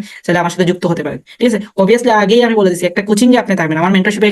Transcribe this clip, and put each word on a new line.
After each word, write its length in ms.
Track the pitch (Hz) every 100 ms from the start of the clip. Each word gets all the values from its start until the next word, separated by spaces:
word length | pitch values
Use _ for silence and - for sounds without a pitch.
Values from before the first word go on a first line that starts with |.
| 202 - -
চাইলে 140 | 175
আমার 100 | 170
সাথে 120 | - 175
যুক্ত 140 | 180 175
হতে 100 | 165 147
পারেন, 140 | 135 - -
ঠিক 80 | 240
আছে? 100 | 214 - -
Obviously 300 | 190 233 240 214
আগেই 180 | 196 233 240
আমি 80 | 220
বলে 100 | 185
দিচ্ছি, 140 | 175 180
একটা 100 | 208 202
কোচিং 180 | 208 247 247
এ 20 |
আপনি 100 | 196 185
থাকবেন, 180 | 160 156
আমার 100 | 180 190
মেন্টরশিপে 320 | 196 202 208